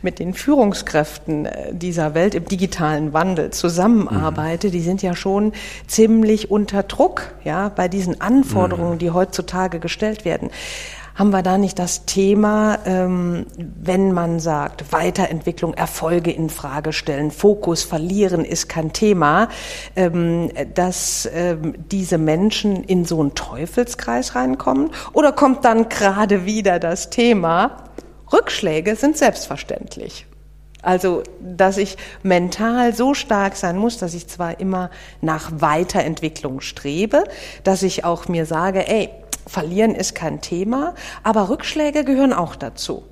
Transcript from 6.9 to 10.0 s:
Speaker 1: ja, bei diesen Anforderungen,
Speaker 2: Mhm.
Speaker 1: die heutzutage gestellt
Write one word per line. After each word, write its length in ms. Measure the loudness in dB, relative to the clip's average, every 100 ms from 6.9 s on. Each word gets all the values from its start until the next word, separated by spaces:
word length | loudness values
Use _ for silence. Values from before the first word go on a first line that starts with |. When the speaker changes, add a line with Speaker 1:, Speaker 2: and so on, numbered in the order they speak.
| 2 2 2 -10 -10
Speaker 1:
ja, 260 | -6 -4 -4
bei 180 | -2 -2
diesen 320 | 0 -2 -2
Anforderungen, 760 | 4 4 4 4 2 0 -2 -2
Speaker 2:
Mhm. 20 |
Speaker 1:
die 120 | 0
heutzutage 680 | 2 0 -2 -6 -2 -2 -4
gestellt 460 | -8 -4